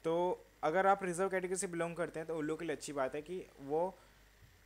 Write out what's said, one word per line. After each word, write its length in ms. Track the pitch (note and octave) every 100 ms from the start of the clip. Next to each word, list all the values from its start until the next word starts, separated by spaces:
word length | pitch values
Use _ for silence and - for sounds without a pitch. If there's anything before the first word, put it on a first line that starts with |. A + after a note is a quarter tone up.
तो 400 | E3 E3 F3+ - - -
अगर 240 | D3+ E3+ F#3+
आप 160 | G3
reserve 260 | F#3+ E3+ F#3+
category 280 | F#3 F3+ F#3
से 100 | F#3+
belong 280 | E3+ E3+ E3
करते 240 | D#3+ D#3
हैं 80 | D#3+
तो 100 | E3
उन 80 | D3+
लोगों 140 | D#3
के 60 | E3+
लिए 100 | C#3+
अच्छी 180 | -
बात 220 | C#3+ C3+ D3
है 60 |
कि 160 | D3+ F3+ B2 -
वो 200 | C#3 D3+ F#3 - - - - - - -